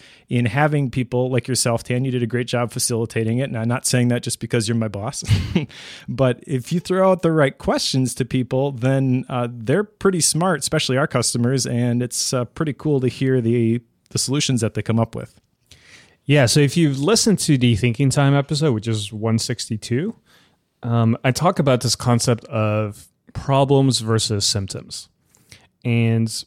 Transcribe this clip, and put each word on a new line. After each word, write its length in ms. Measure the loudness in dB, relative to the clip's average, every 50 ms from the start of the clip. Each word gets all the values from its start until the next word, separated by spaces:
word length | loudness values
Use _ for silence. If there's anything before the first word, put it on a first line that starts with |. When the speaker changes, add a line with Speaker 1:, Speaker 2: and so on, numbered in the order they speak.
| -12 -20 -20 -20 _ _
Speaker 1:
in 180 | -2 0 0
having 460 | 0 0 2 0 2 2 0 -2 -2 -2
people 360 | -4 -4 -2 -2 -2 -2 0
like 200 | 0 -2 -2 -2
yourself, 340 | -2 -2 0 0 0 -2 -2
Tan. 220 | -4 -4 -2 -2
You 80 | -2 -2
did 100 | -2 -2
a 40 |
great 200 | -2 -2 -4 -4
job 240 | -2 -2 -2 -2 -4
facilitating 680 | -4 -4 -4 -2 -2 -2 -2 -2 -2 -2 -2 0 0 -2
it. 60 | -2
And 140 | -4 -4 -4
I'm 80 | -2
not 180 | -2 -2 -2 -2
saying 240 | 0 2 2 2 2
that 140 | 2 0 -2
just 160 | -6 -8 -8
because 300 | -6 -2 -2 -2 0 0
you're 80 | -2
my 100 | -2 -2
boss, 380 | -4 -6 -6 -8 -8 -8 -8 0 0 2 2 2 0 -2 -2 -2 -4
<laughs> 400 | -10 -20 -20 -20 -20 -18 -12 -10
but 340 | -2 2 2 2 2 0 -4
if 260 | -6 -6 -6 -4 -2 -4
you 60 | -4
throw 320 | -2 -2 0 2 4 4
out 120 | 4 4 2
the 100 | 2 2
right 260 | 4 2 2 0 -2
questions 560 | -2 -2 -2 0 -2 0 0 0 0 0 -2
to 100 | -4 -4
people, 460 | -2 -2 -2 -2 -2 -2 -2 -2 -2
then, 540 | -4 -2 0 0 2 2 2 2 0 0 -2 -4
uh, 200 | -4 -4 -4 -4
they're 320 | -6 -8 -2 0 0 0 0
pretty 380 | -2 _ _ 0 0 2 2
smart, 400 | 0 0 0 0 0 0 0 -2
especially 360 | -2 -2 -2 -2 0 0 0
our 120 | 0 0 0
customers. 580 | 0 0 0 0 0 0 0 0 0 0 -2
And 340 | -2 -2 -2 0 0 0 -2
it's, 320 | -2 -4 -4 -6 -4 -2 -2
uh, 120 | -2 -4
pretty 300 | -4 _ -6 -4 -4 -4
cool 260 | -4 -2 0 0 2
to 80 | 0 0
hear 320 | -2 0 0 2 2 2
the, 420 | 2 2 2 2 2 2 2 0 -4 _ _ _ _ _
the 80 | -6 -6
solutions 420 | -4 -2 -2 -2 0 0 0 0
that 140 | 0 -2 -4
they 80 | -4 -4
come 180 | 0 0 0
up 160 | 0 0 -2
with. 220 | -12 -14 -14 _ _ _ _ _ _ _ _ -20 _ _ -20 -20 -20 -20 _ _ _ _
Speaker 2:
Yeah, 220 | 2 4 4 4
so 140 | 4 4 4
if 160 | 4 4 4
you've 240 | 2 2 2 2 0
listened 380 | 0 2 2 2 4 2 2 2
to 180 | 2 2 2 4
the 160 | 4 4 4
Thinking 360 | 4 2 0 0 2 0 2
Time 240 | 2 2 2 4 4
episode, 380 | 2 0 0 -2 0 0 0 0
which 140 | 0 -2
is 240 | -2 -4 -4 -4 -8
one 280 | -8 -4 -2 0 0 0
sixty-two, 760 | 0 -2 -6 -6 -6 -8 -8 -8 -4 -4 -4 -2 -2 -4 -8 -10 _ _ _ _ _ _ _ _ _ _ _ _ -6
um, 340 | -2 0 2 4 2 2 2 0
I 80 | 0 0
talk 260 | 2 2 0 2 2
about 220 | 2 2 2 2
this 160 | 2 -2 -4
concept 480 | -2 0 0 2 2 2 0 -2 -2 -4
of 640 | -6 -4 -2 0 0 0 -2 -2 -4 -8 -12 -20 _ _ _ _ -16 _
problems 680 | -10 -4 0 2 2 4 4 4 4 4 4 2 0
versus 440 | 0 0 0 0 0 0 -2 -2 -2
symptoms. 640 | -2 -2 -2 -4 -6 -10 -14 -14 -14 -16 -16 -16 _ _ _ _ _ _ _ _ _ -20 -20 _ _ _ _ _
And 580 | 0 0 2 2 2 2 2 0 -2 -4 -8 -12